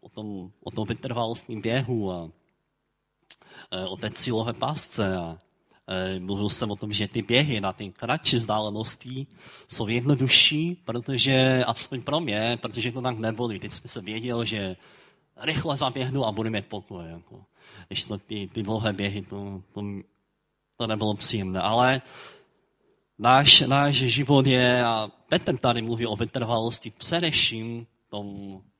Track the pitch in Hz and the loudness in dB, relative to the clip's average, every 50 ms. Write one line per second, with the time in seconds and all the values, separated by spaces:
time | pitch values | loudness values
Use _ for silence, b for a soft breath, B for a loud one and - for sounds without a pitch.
0 | _ - _ - 107 107 104 95 90 95 104 _ - - - - 113 104 113 113 | _ -18 _ -12 -10 -10 -10 -10 -12 -14 -18 _ -14 -10 -4 -4 -2 -2 -4 -6
1 | - 135 120 117 117 113 117 113 - - 117 110 98 113 117 131 131 110 127 113 | -6 -6 -4 -2 -2 -2 -4 -6 -8 -10 -10 -6 -2 0 0 0 0 0 -2 -2
2 | 104 95 90 87 82 82 82 _ _ _ _ _ _ _ _ _ _ _ _ _ | -2 -2 -4 -6 -8 -12 -14 _ _ _ _ _ _ _ _ _ _ _ _ _
3 | _ _ _ _ _ _ - B B B B B B B - 92 92 92 95 90 | _ _ _ _ _ _ -20 B B B B B B B -8 -8 -6 -6 -8 -6
4 | - 110 110 - - 131 117 110 113 117 113 - - 127 151 147 - - - - | -6 -8 -4 -4 -2 0 0 0 0 -2 -4 -4 -4 -4 -4 -4 -8 -10 -4 -2
5 | 110 95 95 90 85 82 82 85 _ _ _ _ _ b b b b - 95 92 | 0 0 0 -2 -4 -6 -10 -14 _ _ _ _ _ b b b b -8 -6 -4
6 | 92 92 95 92 90 92 101 98 104 104 - - - 107 104 98 - 104 107 104 | -4 -4 -4 -6 -4 -4 -4 -2 0 0 0 0 -2 -4 -4 -6 -6 -4 -2 -2
7 | 110 98 - 120 110 - 120 123 147 147 135 107 98 98 92 - 107 98 92 _ | -2 -2 -2 -4 -2 2 4 4 4 4 0 -2 -2 -4 -4 -4 -10 -12 -12 _
8 | - 113 131 156 - - - 120 113 104 107 107 107 107 104 104 110 - - - | -4 -4 -4 -2 0 2 2 2 2 0 0 0 0 -2 -4 -4 -2 -2 -4 -4
9 | - 127 127 131 139 - B B B B B B B B - - 117 101 113 120 | -6 -12 -10 -10 -10 -12 B B B B B B B B -6 -4 -2 0 0 0
10 | 123 139 147 123 131 131 - - - - 156 151 160 170 175 175 _ - 113 120 | 4 4 4 4 4 6 6 6 6 6 4 2 0 -2 -4 -6 _ -6 -6 -4
11 | 120 - 139 123 117 135 135 131 131 131 131 127 123 113 113 - - - - 127 | -4 -2 -2 0 2 4 6 6 6 6 6 4 4 2 0 -2 -4 -8 -8 -8
12 | 113 - 135 156 170 139 101 104 110 117 120 117 - - - 120 107 123 113 131 | -4 -2 -2 0 0 0 -2 0 0 0 -2 -2 -6 -8 -6 -4 -4 -4 -4 -2
13 | 123 131 123 110 110 113 113 107 123 120 107 92 - 104 - - - - - 123 | -4 -4 -4 -2 -2 -4 -2 -2 -4 -4 -4 -6 -8 -8 -10 -10 -12 -12 -12 -12
14 | 98 92 107 113 113 123 120 117 117 113 113 107 98 95 92 b b b b b | -10 -8 -8 -6 -4 -4 -2 -2 -2 -2 -2 -4 -4 -6 -6 b b b b b
15 | b b b b b b _ - - - - - - 165 143 135 147 131 120 139 | b b b b b b _ -8 -4 -2 -2 0 0 -2 -2 0 0 -2 0 -2
16 | 127 127 127 139 131 110 104 101 110 110 110 104 101 - - 101 95 _ 104 90 | -4 -2 0 0 0 0 0 -2 -4 -2 -2 -4 -6 -6 -10 -12 -12 _ -14 -14
17 | 85 82 82 85 82 _ 110 98 98 _ B B B B B B 92 B 98 - | -12 -12 -14 -16 -18 _ -20 -20 -20 _ B B B B B B -16 B -10 -10
18 | - - 107 95 _ _ 110 104 101 95 - 117 107 98 110 110 104 110 101 90 | -8 -6 -8 -10 _ _ -10 -8 -8 -8 -6 -6 -4 -2 -2 -2 0 -2 -2 0
19 | 98 101 101 104 95 - - 98 101 101 98 95 95 _ _ 104 101 101 101 98 | -2 -2 -2 -4 -8 -8 -10 -10 -8 -8 -10 -10 -12 _ _ -10 -8 -8 -8 -10
20 | - _ _ _ _ _ _ _ _ _ _ _ _ _ _ _ 120 110 110 104 | -12 _ _ _ _ _ _ _ _ _ _ _ _ _ _ _ -4 -4 -2 -2
21 | 107 107 104 98 - - - 110 98 92 92 92 90 101 110 117 123 127 131 131 | 0 -2 0 0 0 0 0 -2 -2 -2 -2 -2 0 2 4 4 4 4 4 2
22 | - B B B B B B B B B B _ _ _ _ _ _ _ _ _ | -2 B B B B B B B B B B _ _ _ _ _ _ _ _ _
23 | _ _ _ _ 104 117 127 135 143 139 - - 147 123 135 139 143 147 143 127 | _ _ _ _ 4 6 6 8 10 10 10 10 10 8 4 4 4 4 4 2
24 | 131 123 110 123 143 127 147 139 131 139 131 127 127 123 123 123 123 117 117 110 | 2 2 2 0 4 6 6 6 6 6 6 6 6 6 6 4 4 2 2 0
25 | 110 101 - _ _ _ - 190 - - 151 127 - 127 120 117 113 113 117 113 | -2 -6 -10 _ _ _ 0 0 2 0 -4 2 2 2 2 2 0 -2 -2 -2
26 | 120 113 107 107 120 - _ 131 117 110 120 113 110 117 117 - - 117 - _ | -2 -2 -2 -2 -4 -4 _ -4 -2 0 0 0 0 -2 -4 -4 -8 -12 -6 _
27 | - - - 170 175 165 143 - - - 117 113 110 113 120 117 117 _ _ _ | -2 0 0 2 0 2 2 2 2 2 0 -2 -6 -6 -8 -8 -10 _ _ _
28 | _ _ - 104 101 101 98 98 101 98 98 95 95 _ _ _ | _ _ -10 -8 -8 -8 -10 -12 -12 -12 -14 -16 -18 _ _ _